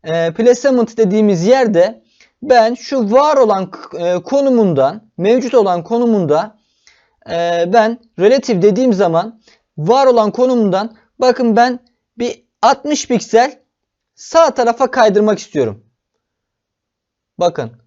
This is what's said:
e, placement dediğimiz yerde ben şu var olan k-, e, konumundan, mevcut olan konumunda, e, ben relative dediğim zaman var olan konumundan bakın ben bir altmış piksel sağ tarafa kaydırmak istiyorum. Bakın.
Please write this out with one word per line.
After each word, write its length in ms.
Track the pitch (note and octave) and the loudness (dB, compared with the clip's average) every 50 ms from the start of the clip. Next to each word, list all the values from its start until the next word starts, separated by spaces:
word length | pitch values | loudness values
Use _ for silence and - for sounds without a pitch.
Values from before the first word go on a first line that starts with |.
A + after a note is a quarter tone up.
| _ | _
e, 300 | E3 D#3+ E3+ E3 E3 D#3+ | -6 -4 -4 -4 -4 -2
placement 640 | - A3+ B3 A#3+ A#3+ - C#4 C4 B3 A3+ A3+ - | 0 2 2 2 2 0 -2 0 0 -2 -2 -2
dediğimiz 480 | - A3 F#3 G3 A3 G#3+ G#3 G3 E3 E3+ | -2 -2 0 2 0 2 2 0 0 2
yerde 580 | G#3 B3+ C4+ B3+ A3 G#3 E3+ F3+ G#3 A3+ - _ _ _ _ _ _ _ _ | 0 2 2 2 0 2 0 0 0 -2 -10 _ _ _ _ _ _ _ _
ben 320 | - D4 B3+ A#3+ A3 A3+ B3 | -2 2 2 4 4 2 -2
şu 380 | - - - C#4+ C4 A3+ G3 | -6 -10 -6 -4 -4 -2 2
var 260 | A3 C4 C#4+ D4+ D4+ | 2 2 2 2 2
olan 340 | C4+ B3 G#3+ G3+ F#3+ F#3 - | 2 2 2 0 -2 -4 -8
k-, 280 | - - - - - E3 | -12 -18 -18 -16 -12 -6
e, 240 | E3+ F3 F3+ F3+ F3 | -4 -4 -4 -4 -4
konumundan, 880 | - C4+ C#4 C#4 C4+ B3+ A#3 A3 F#3+ D#3+ C3+ C3 C#3 F3 G#3+ _ _ _ | -2 -2 0 0 2 2 2 2 2 2 2 0 0 -2 -6 _ _ _
mevcut 360 | - E3+ G3+ A#3+ B3+ B3+ B3 C4+ | -4 0 0 0 0 0 0 0
olan 300 | B3 G#3 F#3+ F3 F3 E3 | 0 2 2 -2 -4 -4
konumunda, 760 | - A3+ A#3 A#3+ A#3 A3 G3+ F3 C#3+ D3 D#3 F#3+ G#3+ _ _ _ _ _ _ _ _ _ _ _ _ _ _ _ - | -4 -4 -2 0 0 0 0 0 0 0 -2 -2 -6 _ _ _ _ _ _ _ _ _ _ _ _ _ _ _ -8
e, 360 | E3+ E3+ E3+ E3+ F3 E3+ E3+ E3+ G3+ | -6 -4 -4 -2 -2 -2 -2 2 2
ben 260 | A#3 G#3+ A3 A#3 A#3 _ _ _ - | 2 2 2 -2 -8 _ _ _ 0
relative 420 | F3+ G#3+ C4 C#4 - - A3+ F3 | 2 2 2 2 0 -2 -2 2
dediğim 320 | E3+ G#3 F#3+ G#3 C4 B3+ G#3+ | 2 2 2 2 0 0 0
zaman 480 | F#3 G3+ F3 E3 E3 F#3 A3 A3+ _ _ _ _ _ _ _ _ | 0 0 0 0 -2 -4 -4 -12 _ _ _ _ _ _ _ _
var 280 | - D3 F3 A#3 C4+ C#4 | -8 -2 0 2 2 4
olan 260 | C4 A#3+ A#3 G#3+ G#3 | 4 2 2 0 0
konumundan 680 | G#3 A#3+ B3+ B3+ B3+ A#3+ A3 G3+ F3 F#3+ G#3 A3+ - _ _ _ _ _ | -2 -2 -2 0 0 0 0 0 -2 -2 -4 -6 -12 _ _ _ _ _
bakın 360 | B3 B3+ B3 B3+ B3+ A#3 G#3+ | 0 0 0 0 0 0 2
ben 240 | A#3 A#3+ B3+ B3 A#3+ _ _ _ _ _ _ _ | 2 2 0 -2 -8 _ _ _ _ _ _ _
bir 260 | A3+ A#3+ B3 - _ _ _ _ _ | -8 -8 -8 -8 _ _ _ _ _
altmış 460 | - A#3 C#4 - - D4 D4+ - - | 0 0 0 0 -2 -6 -6 -6 -4
piksel 520 | - B3 A3+ - - - A3+ B3 C4+ B3+ _ _ _ _ _ _ _ _ _ _ _ _ | -4 -4 -4 -4 0 0 2 2 0 -4 _ _ _ _ _ _ _ _ _ _ _ _
sağ 380 | _ - - - E4 E4 D4+ - | _ -20 -2 2 2 2 2 2
tarafa 380 | - A#3+ A#3 A#3 A#3 C4+ B3+ | 0 -2 -2 0 -2 -4 -2
kaydırmak 480 | C4 C4 A3+ A3 F#3+ G#3 G#3+ G#3+ G#3 - | 0 2 2 2 2 2 0 0 -2 -4
istiyorum. 460 | - _ - D3+ B2+ A2 G2+ G#2+ _ _ _ _ _ _ _ _ _ _ _ _ _ _ _ _ _ _ _ _ _ _ _ _ _ _ _ _ _ _ _ | -6 _ -4 -4 -4 -4 -4 -10 _ _ _ _ _ _ _ _ _ _ _ _ _ _ _ _ _ _ _ _ _ _ _ _ _ _ _ _ _ _ _
Bakın. 340 | - F3 F3 E3+ - B2+ A2+ - _ _ | -4 -4 -2 -2 -4 -10 -10 -14 _ _